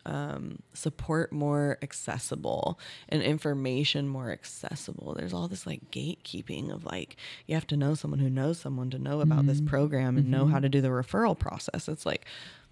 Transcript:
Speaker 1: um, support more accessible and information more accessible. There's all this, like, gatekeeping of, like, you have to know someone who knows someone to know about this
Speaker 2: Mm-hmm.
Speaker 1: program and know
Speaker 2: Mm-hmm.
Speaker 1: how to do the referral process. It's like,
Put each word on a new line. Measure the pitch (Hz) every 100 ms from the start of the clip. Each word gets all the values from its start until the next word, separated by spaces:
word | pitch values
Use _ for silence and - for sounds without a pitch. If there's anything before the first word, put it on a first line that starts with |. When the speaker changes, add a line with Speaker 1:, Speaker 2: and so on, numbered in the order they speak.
Speaker 1:
um, | - 143 147 143 - - -
support | - 160 - - 156 -
more | 147 143 147 143 -
accessible | 139 - - - - - - - - - - - -
and | 156
information | 117 151 156 139 131 127 143 147 139
more | 135 120
accessible. | - - - - - - - -
There's | - -
all | - 175
this, | 95 -
like, | - -
gatekeeping | - 143 - - 90 - 73 135
of, | 98
like, | - 92 - - - - -
you |
have | 160 -
to | 147
know | 139
someone | 156 147 139
who | 135
knows | 131 143 170
someone | 135 131 127
to | 131
know | 135 147
about | 156 151 143
this | 143
Speaker 2:
Mm-hmm. | 151
Speaker 1:
program | 139 151 139 127 127
and | 131
know | 135
Speaker 2:
Mm-hmm. | 143
Speaker 1:
how | 139
to | 135
do | 139
the | 131
referral | 127 131 196 226 -
process. | - - - 165 -
It's | 156
like, | - - - - - - -